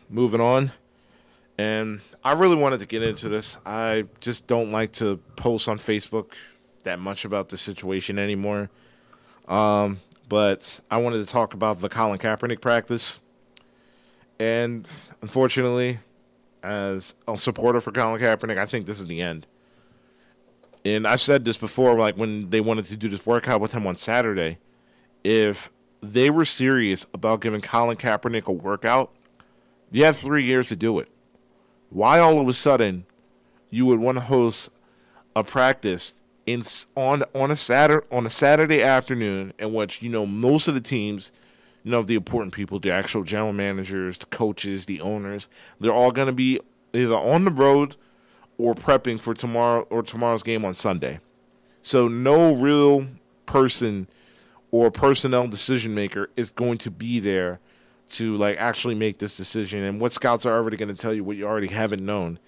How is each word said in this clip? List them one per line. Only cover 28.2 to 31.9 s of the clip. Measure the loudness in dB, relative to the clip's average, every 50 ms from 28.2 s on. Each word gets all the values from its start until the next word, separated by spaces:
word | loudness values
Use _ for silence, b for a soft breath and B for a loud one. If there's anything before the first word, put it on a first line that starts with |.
| 0 -2 -4 -4 -4 -4
a | -6
workout, | -4 -4 -4 -6 -2 0 2 2 2 0 -2 _ _ _ _ _ b b b b b b b b b b _ 2
you | 4 6
have | 6 4
three | 2 -2 0 0 0 2
years | 2 2 2 2 0
to | -4
do | -2 -2 0 0 -2
it. | -4 -6 _ _ _ _ _ _ _ _ b b b b b b b _